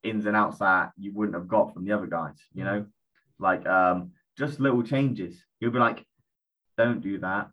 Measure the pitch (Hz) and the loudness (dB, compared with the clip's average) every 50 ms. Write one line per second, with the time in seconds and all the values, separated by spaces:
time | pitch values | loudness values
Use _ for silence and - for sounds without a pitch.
0 | - 107 107 107 104 104 104 104 104 95 - - 101 95 95 92 90 - - 95 | -6 -4 -4 -2 0 2 2 2 2 0 0 0 2 2 2 2 0 -2 -6 -12
1 | 98 98 98 104 107 101 85 87 90 90 92 90 85 73 - 85 92 98 104 104 | -12 -10 -6 -4 -4 -4 -4 -6 -4 0 2 2 2 0 -2 -8 -4 -2 -2 -2
2 | 95 82 85 82 80 76 - - _ _ - 92 95 98 101 104 104 104 _ _ | -2 -4 -6 -6 -6 -8 -10 -14 _ _ -10 -8 -4 -4 -4 -4 -6 -8 _ _
3 | _ _ _ _ _ _ _ - 95 92 90 87 87 - 92 92 92 90 92 90 | _ _ _ _ _ _ _ -4 0 0 0 0 0 2 4 4 4 4 4 0
4 | 90 - - _ _ _ _ - 135 147 151 127 135 135 123 123 117 110 139 135 | -2 -8 -14 _ _ _ _ -6 -6 -6 -2 0 2 4 4 2 2 2 0 2
5 | 139 135 110 101 92 85 - - _ _ _ _ 113 117 120 127 120 117 117 - | 2 0 0 -2 -6 -8 -10 -14 _ _ _ _ -2 0 2 4 4 4 2 -2
6 | - _ _ _ _ _ _ _ _ _ _ _ _ _ _ - 113 120 117 104 | -10 _ _ _ _ _ _ _ _ _ _ _ _ _ _ 2 2 2 2 0
7 | - 98 101 92 92 92 95 101 104 - | -4 -6 -6 -4 -4 -4 -2 -4 -4 -6